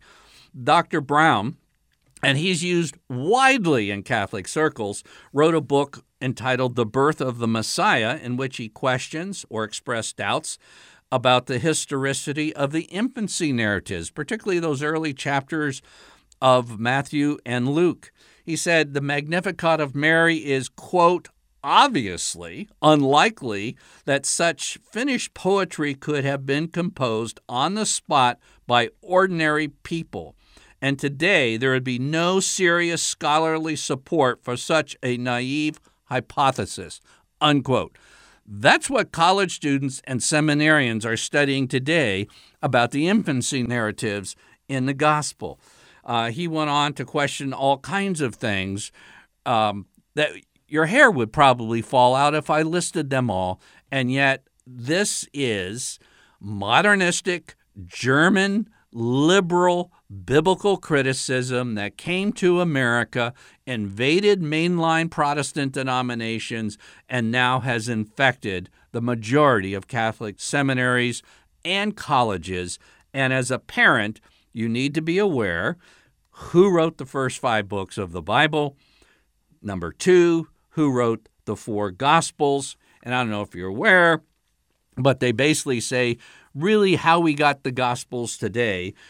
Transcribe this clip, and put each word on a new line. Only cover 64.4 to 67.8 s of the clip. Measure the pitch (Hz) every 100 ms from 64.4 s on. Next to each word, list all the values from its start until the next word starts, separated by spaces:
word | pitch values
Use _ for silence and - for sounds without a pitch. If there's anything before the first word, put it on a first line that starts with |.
mainline | 151 156 175 170 165 160 165
Protestant | - 143 147 139 151 139
denominations, | 139 131 127 123 117 113 113 - 117 107 - - - -
and | 123 113
now | 123 123 127
has | 127 117